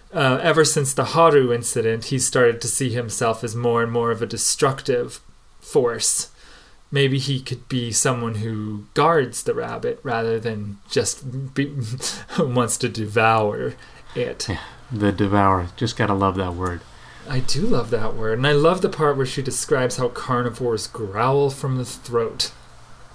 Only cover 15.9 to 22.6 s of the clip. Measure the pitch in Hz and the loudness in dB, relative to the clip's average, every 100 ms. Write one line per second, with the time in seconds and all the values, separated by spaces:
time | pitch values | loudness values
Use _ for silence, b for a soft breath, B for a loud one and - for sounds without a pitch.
15.9 | - 110 98 98 95 92 87 90 87 - | 0 0 2 2 0 -4 -4 -6 -6 -12
16.9 | B B B - 135 - 139 208 139 110 | B B B -6 0 2 2 4 2 2
17.9 | 113 110 110 113 120 143 143 160 185 196 | 0 0 0 0 0 2 4 4 4 0
18.9 | - 147 131 131 - 127 - - 139 123 | 2 0 2 -2 -4 -4 -4 0 0 0
19.9 | 127 120 - - 123 120 110 123 110 - | 0 -4 -4 -2 -2 -2 -2 -2 -2 -4
20.9 | - 101 104 127 139 139 135 135 127 123 | -8 -6 0 2 4 2 0 -4 -2 -4
21.9 | - - 117 113 - - - | -10 -4 -2 0 -2 -6 -8